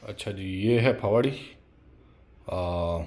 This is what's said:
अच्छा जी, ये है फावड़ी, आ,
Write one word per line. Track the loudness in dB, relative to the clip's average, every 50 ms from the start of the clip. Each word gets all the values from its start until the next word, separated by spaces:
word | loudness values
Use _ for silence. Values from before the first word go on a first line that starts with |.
| -14
अच्छा | -14 -12 -10 -8 -8
जी, | -6 -6 -6
ये | -6 -4 0 2 4 4 6
है | 6 4 2 2
फावड़ी, | 2 2 4 4 4 2 -2 -4 -12 -18 -20 -20 _ _ _ _ _ -20 -20 -20 -20 -20 -20 _ -20 _ -20 -20 -14 -10
आ, | -6 -4 -4 -4 -2 -2 -2 -2 -2 -4 -4